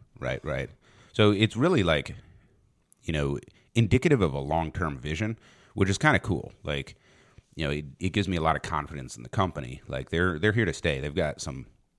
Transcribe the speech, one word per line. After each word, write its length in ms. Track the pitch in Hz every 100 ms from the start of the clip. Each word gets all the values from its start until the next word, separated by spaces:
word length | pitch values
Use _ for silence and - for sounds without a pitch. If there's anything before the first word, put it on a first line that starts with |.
| - -
Right, 240 | 65 65
right. 280 | - 67 65 - _ - -
So 160 | - 104
it's 240 | 101 107 113
really, 280 | 160 165
like, 320 | 85 78 - - - - _ _ _ _ _ _
you 100 | -
know, 240 | 78 69 69 - - _ -
indicative 460 | 107 131 170 135
of 120 | 85
a 60 | 69
long-term 580 | 69 80 80 - 82 67
vision, 400 | 71 80 110 113 - - _ -
which 120 | 95
is 120 | 98
kinda 180 | 151 135
cool. 320 | - 76 - -
Like, 320 | 80 71 - - _ _ _ - _ -
you 80 | 73
know, 60 |
it, 140 | 73 73 -
it 100 | 92
gives 180 | 104 98
me 100 | 87
a 40 |
lot 140 | 80 76
of 80 |
confidence 520 | - 78 71 76 65 -
in 60 |
the 80 | 60
company. 520 | - 92 76 62 65 -
Like, 220 | 67 65
they're, 300 | 82 90 78
they're 120 | 104
here 120 | 107 95
to 80 |
stay. 260 | - 85 67
They've 140 | 71
got 260 | 78 76 -
some 280 | - 65 - _ _